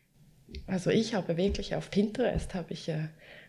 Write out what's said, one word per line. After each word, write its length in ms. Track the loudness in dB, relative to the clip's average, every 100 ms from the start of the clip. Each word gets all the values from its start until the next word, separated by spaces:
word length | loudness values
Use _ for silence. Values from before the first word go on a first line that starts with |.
| _ _ -20 -20 -12 -10 -4
Also 220 | 0 4
ich 240 | 4 4
habe 220 | 0 0 2
wirklich 400 | 2 0 -2 -4
auf 160 | 0
Pinterest 640 | 2 2 2 2 0 -2 -4
habe 180 | -6
ich, 140 | -6 -4
äh, 220 | -2 -4 -8 -20 -20